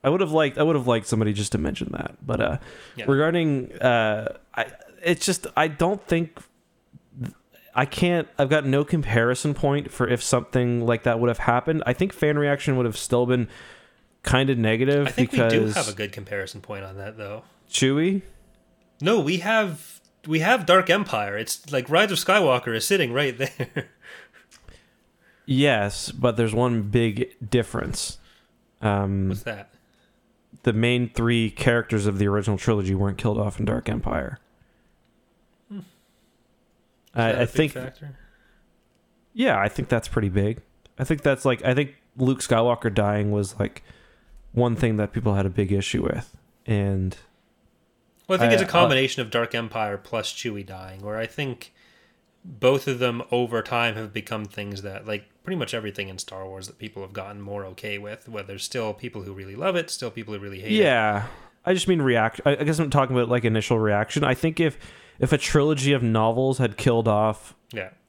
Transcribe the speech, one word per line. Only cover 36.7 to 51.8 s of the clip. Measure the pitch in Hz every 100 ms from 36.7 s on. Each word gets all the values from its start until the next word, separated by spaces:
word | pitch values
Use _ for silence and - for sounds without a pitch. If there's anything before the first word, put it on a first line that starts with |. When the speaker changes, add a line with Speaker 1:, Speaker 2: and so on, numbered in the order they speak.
| _ _ _ _
Speaker 1:
I, | 120
Speaker 2:
that | 113 113
a |
Speaker 1:
I | 120
Speaker 2:
big |
Speaker 1:
think | - 151
Speaker 2:
factor? | 135 127 - 147 131 - _ _ _ _ _ _ _ _ _ _
Speaker 1:
Yeah, | 226 254 -
I | 101
think | - -
that's | 117 -
pretty | - 101
big. | 95 101 117 _ _ _ -
I |
think | 131 151
that's, | 143 131
like, | 135 120 131
I |
think | 127 139 - _ -
Luke | 127 131
Skywalker | - 113 117 117 117
dying | 101 104 104 104
was, | 104 98 -
like, | 104 - - - - _ _ - -
one | 117 120 113
thing | 120 107
that | 104
people | 117 113
had | 98 95
a |
big | 90 98
issue | 101 - -
with. | - - - - _ _ -
And | 107 98 95 95 - - _ _ _ _ _ _ _ _ _ -
Speaker 2:
Well, | 185
I |
think | 117
it's | 113
Speaker 1:
I, | 185
Speaker 2:
a |
Speaker 1:
I |
Speaker 2:
combination | 175 175 131 135 -
of | 113
Dark | 117 117
Empire | 117 113 117 107 98
plus | - 113 104
Chewie | - 120 104 95
dying, | 95 95 95
where | 101 107
I | 113
think | - 139 120 - _